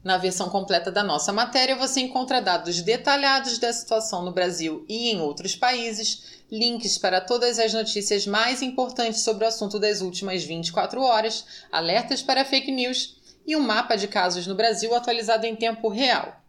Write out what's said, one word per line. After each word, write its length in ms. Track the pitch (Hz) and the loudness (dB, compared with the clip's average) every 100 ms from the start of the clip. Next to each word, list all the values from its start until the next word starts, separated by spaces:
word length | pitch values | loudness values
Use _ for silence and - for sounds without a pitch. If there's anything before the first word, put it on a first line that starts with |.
Na 140 | 185 185 | 2 2
versão 320 | 185 180 180 | 2 -2 -2
completa 420 | 196 190 170 190 | -2 2 0 2
da 100 | 180 | -2
nossa 300 | 202 151 - | 0 0 0
matéria, 440 | 202 240 269 262 254 | 0 0 2 2 0
você 240 | 262 269 | 0 0
encontra 400 | 254 262 254 254 | -2 -4 0 0
dados 400 | 196 170 165 175 | 2 0 0 -4
detalhados 760 | 175 240 - 277 277 269 254 233 | 0 0 2 2 4 2 0 -2
da 140 | 240 | -2
situação 520 | 240 - 220 220 185 | -2 0 0 0 -4
no 100 | 180 | -2
Brasil 520 | 180 180 165 160 156 - | 0 0 0 -4 -6 -6
e 200 | 220 240 | -2 0
em 120 | 202 | 0
outros 340 | 151 147 180 - | -2 -4 -6 0
países, 880 | 247 247 233 214 214 - - - _ | 2 2 -2 -4 -4 -6 -12 -20 _
links 460 | 220 240 233 214 - | -2 -2 0 -2 0
para 240 | 190 185 | 2 0
todas 360 | - 240 240 233 | 2 2 2 2
as 160 | 220 | 2
notícias 540 | 220 214 208 202 202 202 | 2 -2 -2 0 0 2
mais 340 | 208 240 254 | 2 2 0
importantes 600 | 254 254 254 254 233 220 | -2 -2 -2 0 -2 0
sobre 240 | - 208 226 | 0 2 0
o 20 | |
assunto 320 | 220 202 208 | 0 -4 0
das 220 | 208 196 | 0 0
últimas 420 | 185 175 196 185 | -2 -4 -4 -4
vinte 240 | 151 165 165 | -4 -6 -2
e 40 | |
quatro 280 | - 185 247 | -2 -2 2
horas, 440 | 262 220 226 220 - - - | 4 4 2 -4 -10 -20 -6
alertas 500 | 165 165 202 240 262 | -2 2 0 0 -4
para 220 | - 262 | 2 2
fake 280 | 269 269 262 | 2 0 0
news 460 | 262 247 254 - - - _ - | -2 0 -2 -6 -12 -20 _ -2
e 80 | 311 | 0
um 60 | |
mapa 340 | 247 214 247 214 | 2 2 2 0
de 120 | 202 | 0
casos 380 | 208 180 180 175 | 0 0 0 -4
no 100 | 190 | 2
Brasil 380 | 226 208 220 | 2 2 0
atualizado 520 | 240 240 233 220 226 226 | 0 2 -2 2 2 2
em 100 | 220 | -2
tempo 320 | 226 220 220 | -2 0 -2
real. 540 | 202 262 202 - - | 0 2 2 0 -12